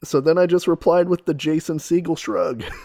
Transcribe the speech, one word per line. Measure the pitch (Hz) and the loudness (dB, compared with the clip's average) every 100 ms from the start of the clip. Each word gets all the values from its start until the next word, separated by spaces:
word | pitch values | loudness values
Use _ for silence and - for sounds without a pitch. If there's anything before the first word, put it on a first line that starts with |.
so | - 143 | -4 0
then | 147 170 | 2 4
I | 180 | 4
just | 180 180 | 4 2
replied | 165 180 175 175 | 0 2 2 2
with | 175 - | 0 -2
the | |
Jason | 147 156 156 - 156 | -4 -2 -2 -4 -6
Segel | - 170 165 160 | -2 -2 -2 -6
shrug. | - - 175 120 - - | -4 -2 -2 -4 -10 -14